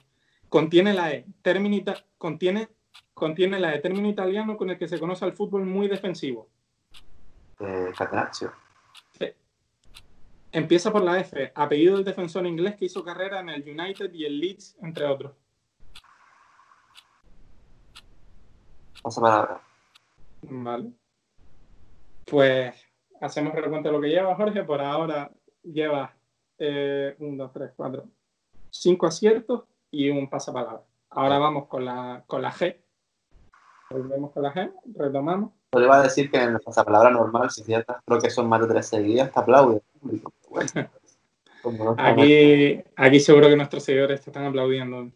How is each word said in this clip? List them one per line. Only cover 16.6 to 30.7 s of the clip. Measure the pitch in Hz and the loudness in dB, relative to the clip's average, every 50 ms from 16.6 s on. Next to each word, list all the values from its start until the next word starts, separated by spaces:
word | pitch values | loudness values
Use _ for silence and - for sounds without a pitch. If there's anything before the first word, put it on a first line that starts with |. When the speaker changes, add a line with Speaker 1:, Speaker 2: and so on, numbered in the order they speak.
| _ _ _ _ _ _ _ - - _ _ _ _ - - - - - - - _ - - - _ _ - - - _ - - - - - - - - - _ _ - - - - - - - - | _ _ _ _ _ _ _ -20 -20 _ _ _ _ -20 -20 -20 -20 -20 -20 -20 _ -20 -20 -20 _ _ -20 -20 -20 _ -20 -20 -20 -20 -20 -20 -20 -20 -20 _ _ -20 -20 -20 -20 -20 -20 -14 -12
Speaker 2:
Pasa | 120 - 120 | -10 -2 2
palabra. | 117 113 110 104 - - - - - _ _ _ _ _ _ _ _ _ _ - - - - - | 4 4 4 4 2 -2 -6 -10 -16 _ _ _ _ _ _ _ _ _ _ -20 -20 -20 -20 -20
Speaker 1:
Vale. | - 139 135 127 123 120 120 120 - 240 - _ _ _ _ _ _ _ _ _ - - - - - - - - - - - - - - - - - | -20 -16 -14 -12 -10 -10 -10 -10 -10 -14 -16 _ _ _ _ _ _ _ _ _ -20 -20 -20 -20 -20 -20 -20 -20 -20 -20 -20 -20 -20 -18 -18 -18 -8
Pues | - - 143 139 135 131 131 127 127 - - _ _ _ _ _ _ _ _ | -2 2 4 4 4 4 0 -2 -6 -10 -16 _ _ _ _ _ _ _ _
hacemos | 151 139 - 151 147 151 156 | -12 -10 -6 -6 -6 -4 -4
recuento | 165 147 143 156 151 147 160 | -4 -6 -6 -6 -4 -4 -2
de | 151 | -2
lo | 147 | -2
que | 143 147 | -2 0
lleva, | 156 180 190 185 180 | 0 0 0 0 -2
Jorge. | 165 214 214 196 202 165 | -2 -2 -2 -4 -4 -4
Por | - 147 139 | -4 -4 -4
ahora | 139 139 147 156 165 156 151 147 143 - - _ _ _ _ _ | -4 -4 -4 -4 -4 -4 -6 -8 -8 -12 -14 _ _ _ _ _
llevas, | - 175 156 151 151 151 147 139 135 127 - _ _ _ _ _ _ _ _ - | -20 -10 -6 -4 -4 -2 -4 -4 -6 -8 -12 _ _ _ _ _ _ _ _ -8
eh, | 160 147 143 143 143 139 143 139 139 139 139 - | -6 -4 -4 -4 -4 -4 -4 -4 -4 -6 -8 -10
un, | 151 147 139 135 | -12 -12 -12 -12
dos, | 131 127 - | -12 -14 -14
tres, | 139 139 123 - | -14 -14 -14 -12
cuatro, | - 151 135 131 135 - - _ _ _ _ _ _ _ _ _ - - - | -12 -10 -10 -10 -12 -14 -16 _ _ _ _ _ _ _ _ _ -20 -20 -20
cinco | - - - 180 180 180 - | -12 -2 0 2 2 2 2
aciertos | 165 165 - - 214 226 - 240 - 247 233 - _ _ _ _ _ | -2 0 0 2 2 2 2 0 -4 -6 -6 -8 _ _ _ _ _
y | - 147 139 143 | -6 -2 -2 0
un | 143 139 139 135 | -2 -2 -4 -6
pasapalabra. | - 135 - - 131 127 120 113 | -8 -8 -8 -8 -8 -8 -8 -8